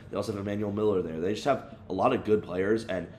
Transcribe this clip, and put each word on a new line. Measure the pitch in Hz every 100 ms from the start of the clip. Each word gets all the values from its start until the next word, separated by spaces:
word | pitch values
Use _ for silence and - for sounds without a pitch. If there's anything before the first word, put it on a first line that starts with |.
| -
They | 98
also | 101
have | 104
Emmanuel | 101 104 104
Miller | 101 107 92
there. | 82 80
They | 92
just | 107 -
have | 92 - - -
a |
lot | 92 120
of | 113 107
good | 104
players, | - 90 98 110 101
and | 92 85